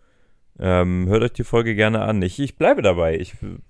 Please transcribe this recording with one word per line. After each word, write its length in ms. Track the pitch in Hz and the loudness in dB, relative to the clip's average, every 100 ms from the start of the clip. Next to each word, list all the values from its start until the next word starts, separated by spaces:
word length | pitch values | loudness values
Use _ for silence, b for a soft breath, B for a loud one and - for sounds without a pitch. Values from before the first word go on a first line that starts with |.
| _ _ _ _ _ - | _ _ _ _ _ -6
ähm, 480 | 92 90 90 90 90 | 0 2 2 0 0
hört 160 | 110 | 0
euch 100 | 120 | 0
die 120 | - | -4
Folge 320 | 113 117 113 107 | -2 -2 0 0
gerne 260 | 107 113 | 0 0
an. 180 | 101 107 | -2 0
Ich, 180 | 92 - | -2 -2
ich 160 | 139 - | -6 0
bleibe 240 | 175 277 | 2 4
dabei. 340 | 104 87 82 82 | 2 2 0 -2
Ich 180 | - | -6
f-, 260 | - 101 90 - | -12 -14 -14 -20